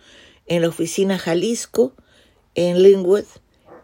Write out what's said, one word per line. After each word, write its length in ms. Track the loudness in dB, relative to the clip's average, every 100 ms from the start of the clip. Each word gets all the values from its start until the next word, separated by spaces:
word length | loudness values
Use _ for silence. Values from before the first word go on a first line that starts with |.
| _ -20 -20 _ -6
en 160 | -2
la 60 | -2
Oficina 480 | -4 -8 -2 -2 -2
Jalisco, 720 | -4 -4 -2 -6 -6 -2 -2 -4 _ _ _ _ _ -4
en 260 | -2 4
Linwood, 440 | 6 6 2 -2 -2 -20 _ _ _ -20